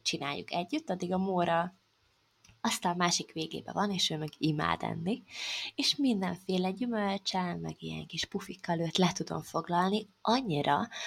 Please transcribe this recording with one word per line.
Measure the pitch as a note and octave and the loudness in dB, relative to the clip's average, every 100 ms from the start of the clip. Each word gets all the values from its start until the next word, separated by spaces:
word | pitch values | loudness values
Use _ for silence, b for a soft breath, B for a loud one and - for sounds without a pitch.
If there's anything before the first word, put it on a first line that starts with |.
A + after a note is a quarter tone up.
csináljuk | - E3 C#3+ C#3+ - | -4 -2 -4 -4 -4
együtt, | F3 F3 D4+ D#4 | -4 -2 -4 -4
addig | F3+ F3 | -4 0
a | F#3 | 0
Móra | F#3+ F3+ E3+ E3 F3+ - _ _ _ _ _ _ - - | 2 2 4 2 0 -6 _ _ _ _ _ _ -20 -4
aztán | A#3 - F3+ F3 | -2 0 0 2
másik | F3 - - | 2 2 -2
végébe | D#3+ D#3+ - - | -6 -6 -6 -6
van, | - G3+ | -2 0
és | F3+ - | 2 0
ő | D#3 | 0
meg | D3+ - | -6 0
imád | D#3 D3+ D3+ E2 | 0 2 2 0
enni, | A2 A2 E3+ B3+ B B B B B | -2 -2 -2 -2 B B B B B
és | - - - | 0 0 2
mindenféle | C4+ G3+ F#3 F3+ - F#3 F#3 | 2 2 0 -4 0 2 2
gyümölcsel, | F#3+ B3 A3 G3+ G3 - F#3 F3 E3+ | 0 -2 0 0 0 -2 0 -2 -4
meg | D#3+ - | -6 -8
ilyen | D#3+ D#3+ D#3 | -8 -8 -8
kis | E3 | -6
pufikkal | - G3 - - - E3 | -6 -6 -8 -10 -2 0
őt | E3 - | 2 4
le | F3+ | 4
tudom | - E3+ D#3+ | 2 -4 -6
foglalni, | - E3+ E3 F3 F#3 G#3+ - _ | -4 -4 0 2 4 0 -4 _
annyira, | - B3+ A#3 D3 - C#3+ A3+ B | 2 2 2 0 4 2 0 B